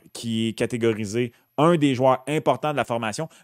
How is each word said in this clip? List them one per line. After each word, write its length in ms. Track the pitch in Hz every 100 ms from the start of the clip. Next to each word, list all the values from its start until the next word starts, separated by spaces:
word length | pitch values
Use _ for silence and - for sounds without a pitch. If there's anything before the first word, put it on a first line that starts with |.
| -
qui 340 | - 117 113 113
est 60 |
catégorisé 800 | 107 117 123 113 107 107 110 123 - _ -
un 160 | 156 175
des 180 | 143
joueurs 300 | 123 131 127 -
importants 440 | 151 156 123 151
de 60 | 143
la 60 |
formation. 460 | 113 117 110 104 156 -